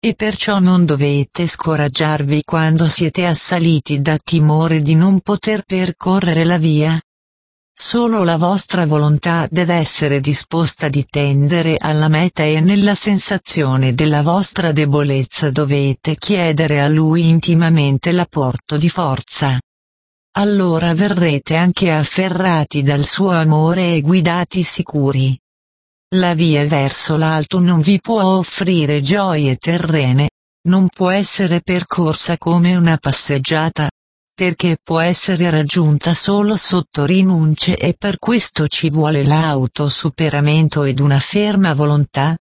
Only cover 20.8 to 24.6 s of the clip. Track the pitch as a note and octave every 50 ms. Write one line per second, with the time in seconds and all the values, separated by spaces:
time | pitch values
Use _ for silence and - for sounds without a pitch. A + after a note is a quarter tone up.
20.8 | E3+ E3+ E3+ D#3+ G3+ G#3 G3+ F3+ F3 E3+ D3 C#3+ - - D#3+ D#3+ F3 F3+ F3 -
21.8 | G3 F3+ D#3+ D#3 D3 - - - F#3+ F#3+ F#3 D3+ F#3 F#3+ F3 D#3+ D3+ - - D3+
22.8 | C#3 C#3 C#3+ C#3 D3 C#3+ - - F#3+ F#3+ F3+ E3 D#3+ D#3 D#3 D3+ D#3 D#3+ E3+ F#3
23.8 | F#3 F3 E3+ D#3+ D3 C#3+ F3+ F#3+ E3 F3 E3+ F3+ F3+ - - F#3